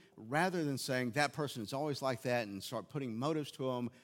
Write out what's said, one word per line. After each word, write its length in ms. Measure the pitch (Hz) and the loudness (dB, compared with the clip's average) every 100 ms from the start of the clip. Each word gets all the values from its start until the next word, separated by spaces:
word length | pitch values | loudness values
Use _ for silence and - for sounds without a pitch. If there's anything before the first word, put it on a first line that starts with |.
| - - | -10 -16
rather 480 | 110 147 185 180 | 0 4 4 4
than 120 | 147 131 | 0 0
saying, 360 | - 127 123 | 0 2 2
"That 200 | 110 143 | 2 2
person 300 | 147 143 123 | 2 -2 -4
is 100 | 104 | -4
always 300 | 135 151 135 | -2 -2 0
like 200 | 135 120 | 0 0
that," 260 | 131 120 104 | 2 2 2
and 140 | 98 | -4
start 260 | - 117 92 | -4 -6 -4
putting 280 | 147 131 110 | -4 -4 -2
motives 360 | 143 156 143 | 0 0 -2
to 180 | - 131 | -4 -2
'em, 200 | 123 120 - | 0 -2 -6